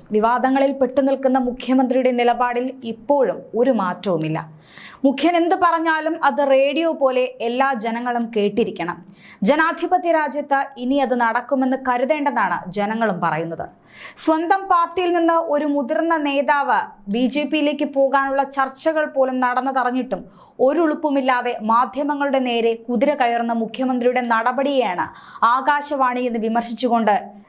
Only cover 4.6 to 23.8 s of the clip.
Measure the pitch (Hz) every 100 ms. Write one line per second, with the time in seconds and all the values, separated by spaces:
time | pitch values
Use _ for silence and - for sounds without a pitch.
4.6 | - - - - 277 269 330 339 339 370
5.6 | 349 330 330 311 311 320 285 247 277 269
6.6 | 277 285 330 - 262 254 254 - 233 247
7.6 | 269 240 226 226 247 240 233 214 208 208
8.6 | 202 - 170 - - - - - - 302
9.6 | 330 330 349 359 349 320 294 285 277 277
10.6 | 277 247 247 285 247 247 226 240 240 269
11.6 | 254 254 254 247 254 302 285 240 190 170
12.6 | 180 196 208 226 220 175 165 156 165 160
13.6 | - - _ - - - 311 320 339 392
14.6 | 392 349 339 349 349 339 330 330 330 294
15.6 | 294 285 240 320 330 320 285 277 277 285
16.6 | 262 202 - - 202 233 254 285 294 311
17.6 | 294 294 294 277 269 277 269 277 269 277
18.6 | 262 254 320 311 302 269 262 254 247 247
19.6 | 269 269 247 254 254 180 - - - -
20.6 | 262 302 320 302 302 277 262 247 240 226
21.6 | 214 233 254 262 285 285 285 262 247 233
22.6 | 233 226 240 233 277 277 240 233 233 233
23.6 | 226 -